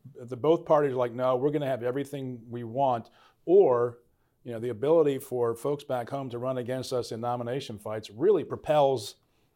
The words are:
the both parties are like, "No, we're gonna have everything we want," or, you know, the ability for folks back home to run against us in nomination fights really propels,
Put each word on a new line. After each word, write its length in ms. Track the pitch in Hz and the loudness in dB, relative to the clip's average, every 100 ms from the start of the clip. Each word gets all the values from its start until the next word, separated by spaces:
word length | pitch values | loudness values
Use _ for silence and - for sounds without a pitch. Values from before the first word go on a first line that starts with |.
| - - | -20 -18
the 180 | 120 123 | -12 -2
both 280 | 147 170 | 2 2
parties 280 | 170 151 143 | 4 4 4
are 40 | 127 | 0
like, 160 | 123 | -2
"No, 240 | 120 127 127 | 0 0 2
we're 140 | 147 | 2
gonna 160 | 147 135 | 0 -2
have 160 | 123 | -2
everything 580 | 120 135 135 143 131 120 117 | -2 -4 -4 -8 -10 -10 -12
we 160 | 120 | -10
want," 460 | 117 123 135 120 - _ _ _ | -6 0 0 0 -4 _ _ _
or, 540 | - 196 165 120 120 120 _ _ _ _ | 6 6 8 4 0 -4 _ _ _ _
you 80 | 123 | -12
know, 60 | 113 | -8
the 120 | 123 | -6
ability 480 | 104 139 165 147 135 | -2 2 4 4 0
for 360 | - 123 117 | -4 -2 -2
folks 300 | 117 139 147 | -2 -4 -4
back 240 | - 123 117 | -4 -6 -4
home 220 | 139 135 | -8 -8
to 80 | 117 | -6
run 180 | 127 127 | -4 -4
against 340 | 123 131 120 | -4 -6 -4
us 200 | 127 113 | -4 -4
in 80 | 113 | -6
nomination 580 | 120 123 117 135 135 104 | -4 -4 -4 -6 -8 -10
fights 320 | 110 110 107 | -8 -8 -10
really 320 | 104 185 190 | 0 2 2
propels, 720 | - 113 - 151 139 127 104 - _ _ _ | 0 -6 0 4 4 2 -4 -14 _ _ _